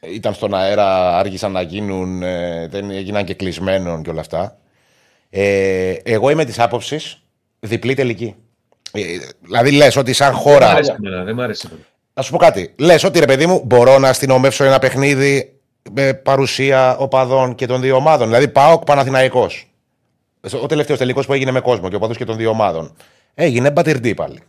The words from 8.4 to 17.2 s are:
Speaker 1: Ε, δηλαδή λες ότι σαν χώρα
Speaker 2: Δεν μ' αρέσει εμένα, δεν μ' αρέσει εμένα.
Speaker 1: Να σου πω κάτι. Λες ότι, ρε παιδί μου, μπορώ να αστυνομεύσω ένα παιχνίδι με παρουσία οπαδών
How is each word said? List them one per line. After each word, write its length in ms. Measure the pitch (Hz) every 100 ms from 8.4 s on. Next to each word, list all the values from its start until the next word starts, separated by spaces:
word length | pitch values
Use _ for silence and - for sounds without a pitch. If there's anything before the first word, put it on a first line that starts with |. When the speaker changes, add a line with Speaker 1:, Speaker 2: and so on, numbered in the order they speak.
| _ _ _ _ -
Speaker 1:
Ε, 80 | 104 92 87 65 -
δηλαδή 300 | - 110 123
λες 260 | 143 143 131
ότι 160 | 127
σαν 200 | 127 139
χώρα 260 | 120 143 143
Speaker 2:
Δεν 100 | 117
μ' 40 |
αρέσει 180 | 101 143 110
εμένα, 200 | 101 92
δεν 100 | 92
μ' 60 | 117
αρέσει 260 | 123 104 -
εμένα. 140 | 78 _ _ _
Speaker 1:
Να 80 | -
σου 80 | 131
πω 80 | 156
κάτι. 360 | 170 120 87 _
Λες 260 | 151 165
ότι, 140 | 190 170
ρε 60 | 143
παιδί 200 | 135 165
μου, 160 | 185
μπορώ 340 | 123 123 123 135
να 100 | 135
αστυνομεύσω 560 | 127 135 131 135 135
ένα 140 | 135 135
παιχνίδι 760 | 131 127 139 139 139 139 - _ _ _ -
με 220 | 113 135
παρουσία 840 | 135 - 135 135 - 135 131 131 127
οπαδών 580 | 135 135